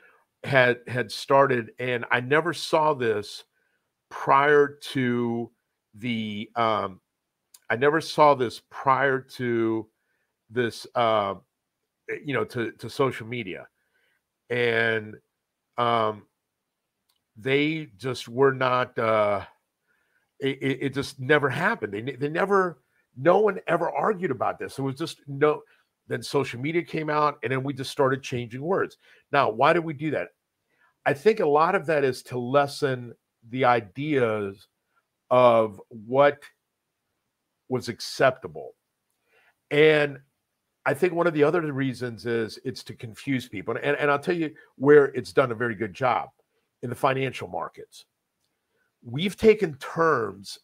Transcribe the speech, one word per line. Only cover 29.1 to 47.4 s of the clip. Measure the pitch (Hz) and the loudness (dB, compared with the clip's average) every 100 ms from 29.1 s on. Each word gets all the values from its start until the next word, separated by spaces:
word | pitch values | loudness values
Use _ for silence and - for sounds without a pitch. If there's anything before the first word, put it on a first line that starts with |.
| _ _ | _ _
Now, | 143 120 | 0 2
why | 110 139 | 2 2
did | 170 | 2
we | 160 | 0
do | 139 156 | -6 -4
that? | 117 87 _ _ _ _ _ _ _ - | -4 -6 _ _ _ _ _ _ _ -2
I | |
think | 139 208 214 | 2 2 2
a | 165 | 2
lot | 143 165 190 | 4 4 2
of | 151 | 0
that | 151 | 0
is | 139 123 | 0 -2
to | - 127 | -6 -8
lessen | 120 139 139 - 143 127 120 - _ _ 117 | 0 2 2 0 -2 -2 -8 -18 _ _ -12
the | 123 | 0
ideas | 127 123 101 107 151 139 120 107 101 95 _ _ _ _ _ _ _ | 4 4 0 -8 -2 0 0 0 -4 -8 _ _ _ _ _ _ _
of | 127 123 117 110 98 - | 4 6 6 2 -2 -18
what | 117 107 131 143 143 - _ _ _ _ _ _ _ _ _ _ _ _ | -20 -4 4 4 2 -10 _ _ _ _ _ _ _ _ _ _ _ _
was | 127 113 | -6 -6
acceptable. | 107 - - 139 - 87 78 65 - _ _ _ _ _ _ _ _ _ | -10 -12 0 0 0 -10 -14 -16 -18 _ _ _ _ _ _ _ _ _
And | 147 156 151 147 135 _ _ _ _ _ _ - | 6 6 6 2 -4 _ _ _ _ _ _ -4
I | |
think | 135 180 | 0 0
one | 170 170 | 2 0
of | |
the | 151 | 4
other | 147 175 151 | 2 2 -2
reasons | 135 135 120 123 113 110 | -2 -4 -4 -8 -8 -4
is | 117 107 - | -2 -2 -6
it's | 135 - | -10 -10
to | - | -14
confuse | 113 117 104 - 131 117 | -14 -16 -12 -4 -4 -4
people. | 95 92 117 | -10 -6 -4
And, | |
and, | 127 143 | -2 0
and | 143 | 0
I'll | 139 | 0
tell | 156 | 0
you | 175 156 - - _ | -2 -4 -8 -20 _
where | 135 147 139 | 8 8 8
it's | 135 107 | 0 -2
done | - 135 | 0 2
a | |
very | 110 120 104 | 0 -4 -4
good | 107 | -6
job, | 87 131 104 73 _ _ _ _ _ | -2 0 0 -4 _ _ _ _ _
in | 123 | -10
the | 117 | -2
financial | 143 131 131 113 | -2 0 -4 -6